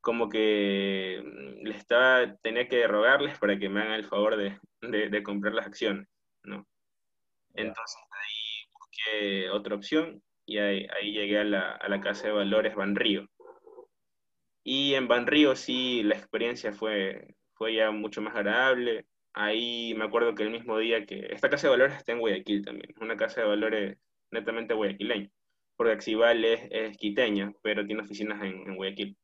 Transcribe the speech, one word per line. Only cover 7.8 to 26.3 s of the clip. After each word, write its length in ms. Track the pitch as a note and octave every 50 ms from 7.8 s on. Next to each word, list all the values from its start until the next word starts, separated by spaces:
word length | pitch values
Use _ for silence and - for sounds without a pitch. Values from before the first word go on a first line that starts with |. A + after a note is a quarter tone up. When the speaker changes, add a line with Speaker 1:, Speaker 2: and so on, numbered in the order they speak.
| A2+ - - - - _
Speaker 1:
ahí 580 | - G2+ G#2 G#2 G#2 - A2 A2 A2 G#2+ - _ _
busqué 760 | _ - _ - - A2 A2 G#2+ G#2+ G#2 G2+ G2 G2 F#2 F#2
otra 240 | G2 G#2 G2+ G2 G#2
opción 460 | G2+ G2+ - D3+ D#3 D#3+ E3 - - _ _ _ _ _
y 140 | - G#2+ G#2
ahí, 280 | G2+ G2+ G2 G2 - - - G2+
ahí 120 | G#2 G#2+
llegué 260 | G#2 G#2+ G#2 G2+ G#2 G#2
a 60 | G#2
la, 280 | G#2 G2+ F#2+ F#2 -
a 160 | - - - G2
la 140 | G2+ G2+
casa 240 | G2+ G2+ G2+ G2+ -
de 80 | G#2+ G#2+
valores 400 | G#2 G2 G2 G#2 G#2+ A2 A2 G#2+
Banrío. 560 | G#2 G2 G2+ G2+ G#2 G2+ G#2 G2 F2+ - - _ _ - - - _ _ - - - - _ _ _ _ _ _ _ _ _ _ _ _ _ _ _
Y 320 | _ B2 C3 C#3 C#3 C#3 C#3
en 140 | C3+ C3 A2+
Banrío 480 | A#2+ B2 A#2+ B2 C#3+ D3+ D3+ C#3+ C3
sí, 460 | - - - B2+ B2+ B2+ B2+ B2 A#2+
la 140 | G#2 G#2 G#2+
experiencia 560 | G#2 - _ - A2 A#2 A#2 A#2+ - - A2
fue, 600 | G2+ G2+ A2 A2 G#2+ G2+ G2 F#2+ - - - - - _ _ _ _
fue 200 | _ A2 A2+ A2+
ya 160 | A2 A2 A2
mucho 320 | G#2+ G#2+ G#2+ G#2+ G2+ -
más 120 | G#2+ G#2+ A2
agradable. 720 | A2+ G2+ G2+ G#2+ A#2+ B2+ C3+ C3 B2 B2 A#2+ A2+ G#2+ - _ _ _ _ _ _
Ahí 600 | - G#2 G#2 G#2+ A2+ A#2 A#2+ A#2+ A#2 A#2 A#2 A2+
me 80 | A2 A2
acuerdo 300 | G#2 A2 A#2 A#2+ A#2 G#2+
que 80 | G2+
el 80 | G#2+ A2
mismo 280 | A2+ A#2 A#2+ A#2+ A2 A2
día 260 | A2+ A2+ A2+ A2+ G2+
que... 240 | - G2 G2+ - -
Esta 200 | - - - C3
casa 160 | C#3+ C#3+ -
de 60 | D3
valores 240 | C3 A#2+ C3 C3+ C#3
está 160 | - - -
en 80 | A#2+ A#2+
Guayaquil 440 | A2+ A2 F#2+ F#2 G2 G#2+ G#2 G2+ G2+
también, 260 | - A#1+ - - -
es 100 | - -
una 160 | A2+ A2+ A2+
casa 260 | G#2 A2 A2 - B2+
de 40 | A2+
valores 520 | G#2+ G#2 G#2 A2 A2 A2 G#2+ G2+ F#2+ G2 _ _ _ _ _ _ _
netamente 440 | - A2+ G#2 A2 A2+ A#2 A2+ A2+ A#2
guayaquileña, 540 | A2 G#2+ G2 G2 G2+ G2+ G2+ A#2 G#2 G2+ - _ _ _ _ _ _ _ _ _
porque 160 | _ A#2 A2+
Axival 520 | A2 G#2 - - A2 A2 A#2 A#2